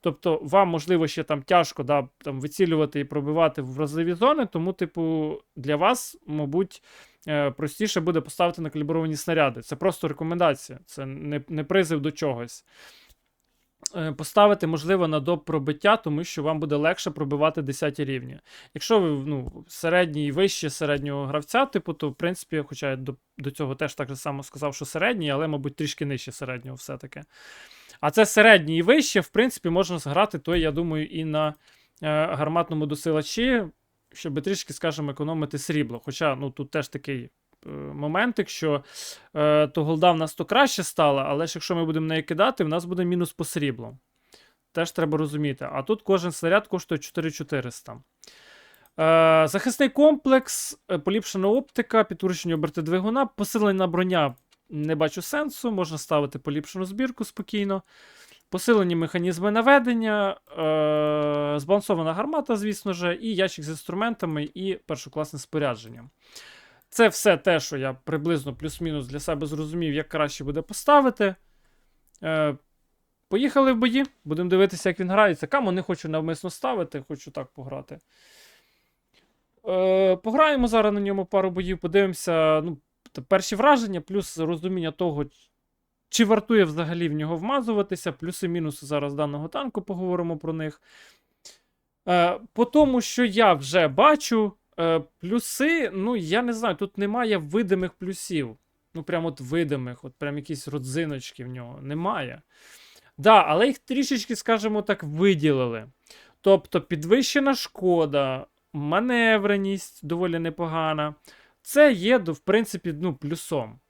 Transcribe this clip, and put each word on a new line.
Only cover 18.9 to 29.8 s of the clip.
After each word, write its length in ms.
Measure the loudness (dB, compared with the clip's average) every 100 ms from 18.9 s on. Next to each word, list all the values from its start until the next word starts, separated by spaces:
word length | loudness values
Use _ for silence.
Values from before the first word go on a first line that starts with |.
| 4
ви, 100 | 4
ну, 540 | 0 -2 -4 -6 -12 -18
середній 600 | -6 0 2 2 0 -2
і 40 |
вище 380 | 2 2 0 -6
середнього 560 | -4 -2 -2 -2 -4 -4
гравця, 400 | -4 0 0 2
типу, 280 | 0 -4
то, 160 | -6 -6
в 60 | -2
принципі, 480 | -4 -4 -6 -6 -6
хоча 220 | -6 -4
я 60 | -4
до, 200 | -8 -12 _ -10
до 140 | -10
цього 240 | -6 -6 -4
теж 200 | -6 -6
так 140 | -10
же 60 | -8
само 280 | -8 -8
сказав, 320 | -12 -8 -8 -6
що 100 | -8
середній, 460 | -2 -2 -2 -2
але, 160 | -2 -2
мабуть, 280 | -4 -6 -6
трішки 300 | -8 -6 -6
нижче 260 | -6 -8
середнього 440 | -12 -10 -10 -12 -16
все-таки. 460 | -14 -14 -14 -18 -20 _ -20 -20 -20 -20 -20 -4
А 100 | 0
це 140 | 4 4
середній 520 | 6 8 8 6 0
і 40 |
вище, 380 | 4 4 4 0
в 80 | 0
принципі, 420 | 0 0 0 -2
можна 280 | 0